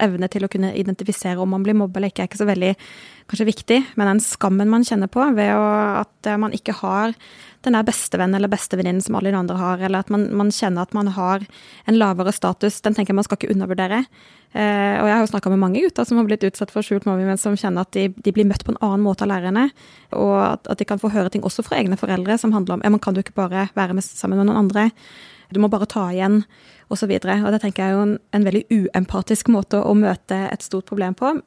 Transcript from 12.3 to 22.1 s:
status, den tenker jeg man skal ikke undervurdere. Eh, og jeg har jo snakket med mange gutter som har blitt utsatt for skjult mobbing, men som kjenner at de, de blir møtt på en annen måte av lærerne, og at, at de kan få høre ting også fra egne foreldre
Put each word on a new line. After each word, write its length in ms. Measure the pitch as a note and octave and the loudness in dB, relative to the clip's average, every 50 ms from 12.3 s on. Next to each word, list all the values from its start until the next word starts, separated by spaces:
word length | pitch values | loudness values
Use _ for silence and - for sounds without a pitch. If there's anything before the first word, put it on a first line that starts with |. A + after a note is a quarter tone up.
| G#3+ | -2
status, 480 | - - F3+ F3+ - - G#3 - - | 0 0 -2 0 0 0 -2 -2 0
den 140 | - A3 G#3+ | -2 -2 0
tenker 180 | A3 G3+ - G3 | 0 0 0 0
jeg 40 | |
man 80 | G3 G#3 | 0 0
skal 120 | - G#3 - | -2 -4 -4
ikke 140 | - - G#3 | -2 -2 -2
undervurdere. 500 | F#3+ F#3+ F#3 F#3 F#3 F#3+ F#3 G#3 A#3 C4 - _ - - - - _ _ _ - | 0 -2 -2 -2 -2 -2 -2 0 -2 -4 -4 _ -20 -20 -20 -20 _ _ _ -4
Eh, 440 | - G#3 G#3 G#3 G3+ G3+ G3+ G3+ - | -2 0 0 0 0 0 0 0 2
og 80 | - | 2
jeg 80 | G#3 G#3 | 2 4
har 60 | A#3 A3 | 4 2
jo 80 | A3 | 0
snakket 200 | - G3+ - F#3+ F#3+ | 0 -2 0 0 2
med 80 | G3 F#3+ | 2 2
mange 180 | F#3 F#3 A#3+ F4 | 2 2 2 0
gutter 200 | F4+ - - A#3+ | 0 0 0 -2
som 120 | - B3 A#3 | 2 2 2
har 60 | A3+ | 2
blitt 160 | G#3 G#3 - - | 2 0 0 0
utsatt 300 | F#3+ - - G3+ - - | -2 -2 -2 -6 -6 -4
for 100 | G#3+ G#3 | -4 -2
skjult 220 | - G#3 G3 - | -2 -2 -2 0
mobbing, 220 | G#3 F#3+ F#3 F#3+ F#3+ | 0 0 0 0 0
men 100 | F#3+ F#3+ | 0 0
som 160 | - G#3 G3+ | 0 0 -2
kjenner 280 | G3 - G3+ F3+ F3 F#3 | 0 0 -2 -2 -2 -2
at 100 | - - | -2 -2
de, 160 | G3 F#3+ G3 | -2 -2 -2
de 240 | F#3+ - - G#3 F#3+ | -2 -2 -2 0 2
blir 160 | G#3+ G#3+ G3+ | 4 4 4
møtt 160 | G3 - - | 2 0 -2
på 80 | - A3 | -4 -4
en 60 | - - | -2 -2
annen 220 | G#3 G3 G3 G#3 | 0 2 2 2
måte 180 | G3+ F#3+ - G3+ | 2 0 0 0
av 60 | G3+ | -2
lærerne, 380 | G3+ F#3 F3 F#3 F#3+ A3 B3+ C#4+ - _ - - - - - _ | -2 -2 -2 0 0 2 2 2 0 _ -20 -20 -20 -20 -16 _
og 220 | - - G3+ G3+ G3+ G3 G3 | -4 -2 0 2 2 2 2
at, 240 | G3 - - - - - | 2 0 -2 -4 -6 -4
at 60 | - | -4
de 60 | G#3 - | -4 -4
kan 100 | G#3 G3 | -4 -2
få 140 | - G#3+ G#3 | -2 -2 0
høre 180 | G#3+ F#3 F3+ | 0 0 0
ting 120 | - G#3 G#3+ | -2 -4 -4
også 160 | F#3+ - - A3+ | -4 -4 -6 -6
fra 140 | - - D4 | -4 -2 -2
egne 160 | A3+ F#3 F#3 - | 0 0 -2 -2
foreldre 340 | - F#3+ | -2 -2